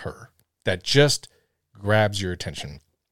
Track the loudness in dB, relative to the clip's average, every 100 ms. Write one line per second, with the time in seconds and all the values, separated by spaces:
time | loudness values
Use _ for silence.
0 | -14 -14 -20 _ _ _ -4 -4 2 4
1 | 4 2 -6 _ _ _ _ -8 0 2
2 | 2 -2 -6 -6 -10 -12 -14 -16 _ _
3 | _